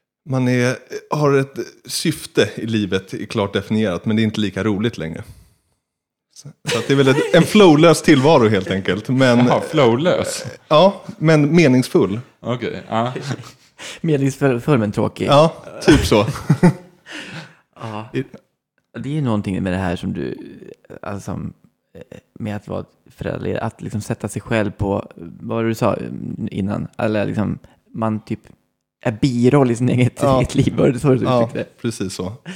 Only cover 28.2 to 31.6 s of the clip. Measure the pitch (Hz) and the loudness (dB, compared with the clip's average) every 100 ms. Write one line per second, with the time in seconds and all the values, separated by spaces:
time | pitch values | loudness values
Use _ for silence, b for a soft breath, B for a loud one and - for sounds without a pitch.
28.2 | - 110 _ _ _ _ _ _ - 110 | -6 -12 _ _ _ _ _ _ -6 -2
29.2 | 147 120 123 143 127 117 123 123 123 - | -2 2 4 6 4 2 0 2 0 0
30.2 | 143 131 - - - 123 147 120 147 127 | 0 2 2 0 0 2 0 2 2 2
31.2 | 131 123 117 117 | 2 0 0 -4